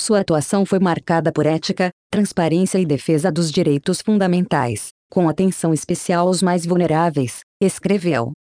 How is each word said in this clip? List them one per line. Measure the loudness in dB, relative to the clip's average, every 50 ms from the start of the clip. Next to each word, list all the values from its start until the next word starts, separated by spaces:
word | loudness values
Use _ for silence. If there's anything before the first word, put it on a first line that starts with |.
"Sua | -2 0 0 2
atuação | 2 2 0 0 0 0 0 0 0
foi | 2 0 0
marcada | 2 0 0 -2 -2 -2 0 0 0 0
por | 0 2 0
ética, | 2 0 0 -2 -4 -2 -2 -2 -4 -4 _ _ _
transparência | -2 -2 -2 0 0 0 2 2 2 2 2 2 2 0
e | 0
defesa | 0 0 -2 0 0 0 2 2 0
dos | 0 0 -2 0
direitos | 0 0 2 2 0 0 0 -2 -4 -2
fundamentais, | 0 0 2 2 2 2 2 0 0 0 0 0 0 -2 -4 -6 -8 -14 -18 _ _ _
com | 0 0 0 2
atenção | 2 0 0 0 0 0 0 0 0
especial | -2 -2 -4 -6 -4 -2 -2 0 0 2
aos | 0 0 2
mais | 2 0 0 0 0
vulneráveis", | 0 0 0 2 2 2 2 0 0 0 -2 -2 -4 -6 -12 -18 _ _ _
escreveu. | -2 -2 -2 -2 -2 -2 -2 0 0 0 0 0 -2 -4 -8 -12 _